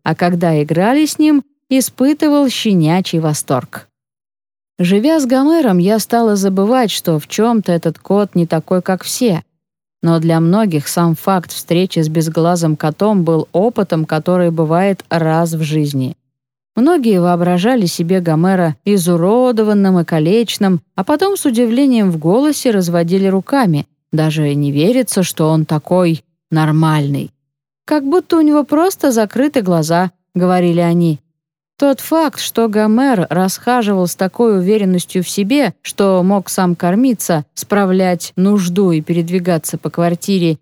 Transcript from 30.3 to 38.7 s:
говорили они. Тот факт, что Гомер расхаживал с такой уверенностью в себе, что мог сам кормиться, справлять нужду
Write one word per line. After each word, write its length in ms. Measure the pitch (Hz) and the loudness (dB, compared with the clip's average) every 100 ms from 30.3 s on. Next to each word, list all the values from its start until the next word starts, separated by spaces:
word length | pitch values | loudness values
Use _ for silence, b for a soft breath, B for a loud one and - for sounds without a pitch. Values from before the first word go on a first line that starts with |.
говорили 460 | 180 180 180 175 170 | -2 0 2 2 2
они. 400 | 170 170 170 147 _ _ _ _ _ - | 2 2 0 -2 _ _ _ _ _ -2
Тот 180 | 285 269 | -2 0
факт, 400 | - 320 311 - | -2 0 0 -4
что 300 | - - 226 | -6 -2 0
Гомер 560 | 208 214 226 277 214 160 | 0 2 2 2 0 0
расхаживал 720 | 175 190 - - 247 208 190 175 | -2 -2 -4 -2 0 0 0 -2
с 100 | - | -2
такой 440 | 185 - 233 196 | -4 0 0 2
уверенностью 640 | 180 220 196 180 - 185 | 2 0 2 0 -2 -6
в 60 | 170 | -4
себе, 440 | - 202 294 220 - | -4 0 0 0 -4
что 400 | - - 196 185 | -8 -2 0 2
мог 260 | 180 202 - | 2 0 -2
сам 280 | - 180 175 | -2 -2 0
кормиться, 680 | 175 202 262 220 - 160 - - | 0 2 0 0 -2 -4 -4 -12
справлять 800 | - 202 196 190 185 170 - - | -4 0 2 2 0 -2 -4 -2
нужду 560 | 190 208 180 | 2 2 0